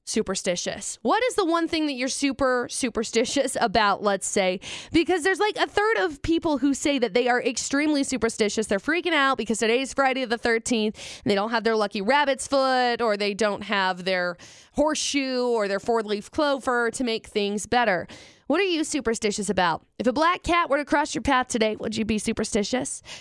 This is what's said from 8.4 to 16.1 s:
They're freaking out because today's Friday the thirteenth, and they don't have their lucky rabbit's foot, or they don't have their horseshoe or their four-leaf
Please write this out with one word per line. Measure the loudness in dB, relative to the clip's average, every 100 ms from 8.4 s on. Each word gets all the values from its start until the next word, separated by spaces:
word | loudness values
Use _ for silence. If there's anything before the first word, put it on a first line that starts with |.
| 0 0 -2
They're | -2
freaking | 0 -2 0
out | 2 2 0
because | -2 0
today's | 2 0 0
Friday | 0 2 2
the | -2 -2
thirteenth, | 0 0 0 0 0 -4 -12 -6
and | -2
they |
don't | 0 0
have | 0
their | 0 0
lucky | 0 -2
rabbit's | 2 2 2 0 0
foot, | 2 4 4 2 2
or | 0 0
they | 0
don't | 0 0 0
have | -2 0 0 0
their | -2 -2 -2 -6 -14 -20 -8
horseshoe | 0 0 0 -2 -2 0 0 0
or | 0 0
their | -2
four-leaf | 0 0 0